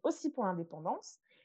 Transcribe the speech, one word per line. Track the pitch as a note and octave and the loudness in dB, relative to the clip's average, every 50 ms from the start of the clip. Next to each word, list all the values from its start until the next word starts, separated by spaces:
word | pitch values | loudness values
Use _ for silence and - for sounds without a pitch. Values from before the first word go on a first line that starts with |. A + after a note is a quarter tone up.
aussi | - E4 D#4+ - - D4 | 2 2 2 2 0 -2
pour | - C4 A3 | 0 2 2
l'indépendance. » | F#3 F#3 E3+ E3 E3+ D#3+ D#3+ D#3 F#3+ - G#4+ - - - - _ _ _ - - | 2 2 0 -2 -4 -6 -4 -2 -2 -2 -2 -4 -10 -18 -20 _ _ _ -20 -12